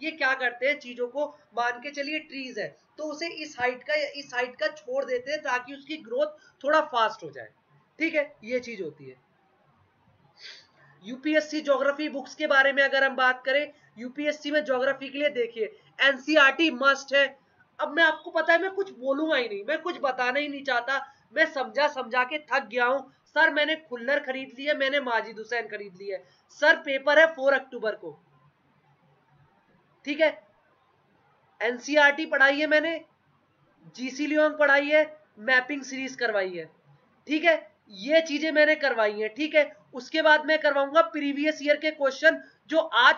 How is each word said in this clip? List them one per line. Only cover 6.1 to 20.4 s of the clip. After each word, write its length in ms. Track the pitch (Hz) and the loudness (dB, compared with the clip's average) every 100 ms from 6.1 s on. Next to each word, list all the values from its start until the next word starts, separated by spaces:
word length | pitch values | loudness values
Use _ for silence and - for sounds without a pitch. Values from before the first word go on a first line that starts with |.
| 247 302 - _ _ | -2 -2 -4 _ _
थोड़ा 160 | 269 311 302 | 2 2 2
fast 360 | 240 220 - | 0 0 -2
हो 60 | 156 | -14
जाए। 160 | 131 110 _ _ _ _ - | -16 -18 _ _ _ _ -6
ठीक 160 | 320 311 | -2 -2
है, 80 | 285 - | -2 -6
ये 160 | 214 247 | -6 -6
चीज 220 | 247 214 | -6 -10
होती 240 | 165 143 135 | -10 -12 -20
है। 100 | 127 _ _ _ _ _ _ _ _ _ _ _ _ - - _ _ _ _ | -20 _ _ _ _ _ _ _ _ _ _ _ _ -20 -20 _ _ _ _
यूपीएससी 580 | 190 254 302 311 302 302 | -16 -8 0 0 0 -6
Geography 480 | 285 262 277 285 302 | -2 0 0 -2 -4
Books 260 | 269 277 - | -8 -12 -6
के 120 | 302 | 0
बारे 260 | 277 269 | 4 4
में 100 | 269 | 4
अगर 200 | 277 269 | 2 2
हम 120 | 269 247 | 0 2
बात 260 | 254 254 262 | 0 0 0
करें, 260 | 269 294 - _ 214 | -2 -2 -10 _ -16
यूपीएससी 520 | 247 254 294 294 285 | -14 -6 -4 -4 -2
में 120 | 302 294 | -2 0
ज्योग्राफी 440 | 254 269 269 269 | 0 0 -2 -8
के 100 | 269 | -2
लिए 100 | 294 | -2
देखिए, 400 | 247 233 226 208 - _ - | -2 -4 -4 -8 -8 _ 0
एनसीईआरटी 680 | 269 262 277 302 269 262 330 | 2 2 2 6 6 6 0
must 400 | 247 277 269 - 277 | 2 2 2 2 2
है। 100 | 277 - _ _ _ - | 2 -2 _ _ _ -8
अब 140 | 294 | -4
मैं 100 | 294 | 2
आपको 280 | 330 311 349 | 2 2 -4
पता 220 | 330 330 | -2 2
है, 80 | 339 | 2
मैं 100 | 381 | 2
कुछ 200 | 381 392 | -4 -6
बोलूंगा 440 | 233 262 269 311 285 | -6 -4 -2 0 0
ही 120 | 226 | -2
नहीं, 140 | 202 | -6
मैं 180 | 208 320 | -4 -4
कुछ 160 | 320 339 | -4 -4
बताना 380 | 277 254 247 | -4 -2 -2
ही 80 | 269 | 0